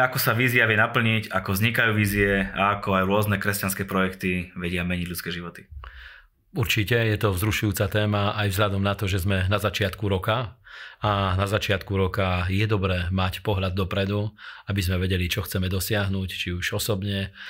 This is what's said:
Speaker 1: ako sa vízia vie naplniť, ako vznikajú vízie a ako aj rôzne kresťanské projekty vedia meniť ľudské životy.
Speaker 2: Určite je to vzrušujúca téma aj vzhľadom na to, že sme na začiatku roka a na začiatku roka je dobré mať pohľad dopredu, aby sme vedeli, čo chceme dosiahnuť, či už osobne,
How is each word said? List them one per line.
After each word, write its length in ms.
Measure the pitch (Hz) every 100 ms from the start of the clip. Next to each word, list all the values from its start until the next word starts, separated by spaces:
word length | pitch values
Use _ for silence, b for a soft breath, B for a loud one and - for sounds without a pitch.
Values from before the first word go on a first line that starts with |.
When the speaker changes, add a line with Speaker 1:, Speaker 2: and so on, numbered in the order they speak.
Speaker 1:
ako 160 | 127 -
sa 160 | 135
vízia 320 | 113 127 123 113
vie 80 |
naplniť, 560 | 107 110 127 113 110 107
ako 240 | 95 98
vznikajú 400 | 95 117 117 117
vízie 560 | 107 101 101 101 98 95
a 240 | - 101 101
ako 160 | 104 95
aj 60 | 95
rôzne 300 | 104 101 101
kresťanské 480 | 101 98 95 95 95
projekty 640 | 98 92 - 92 90 87 90
vedia 240 | 87 90
meniť 240 | 87 90 87
ľudské 240 | 85 85
životy. 400 | 87 85 - - 73 B B B B B _ _
Speaker 2:
Určite 460 | - 120 113 98 120
je 160 | 113
to 160 | 104 107
vzrušujúca 560 | 92 107 98 107 95 101
téma 480 | 107 104 104 101
aj 240 | 107 101 95
vzhľadom 240 | 104 98
na 160 | 101 98
to, 80 | 98
že 160 | 98
sme 240 | 90 95 92
na 100 | 104
začiatku 400 | 101 - 98 - 101
roka 480 | 95 - 113 104 - B B B B
a 320 | 107 101 95 92
na 80 | 98
začiatku 480 | 101 - 95 -
roka 500 | 98 92 95 95 90 92
je 160 | 95 107
dobré 400 | 104 95 90 87
mať 320 | 92 92 - -
pohľad 260 | 98 95
dopredu, 640 | 92 90 101 98 104 104 B B B -
aby 160 | 98
sme 160 | 87 92
vedeli, 320 | 92 92 87
čo 160 | - -
chceme 240 | 98 92
dosiahnuť, 580 | 95 - 104 98 95 95
či 240 | - 92
už 240 | 87 - 104
osobne, 560 | - 98 101 98 95 B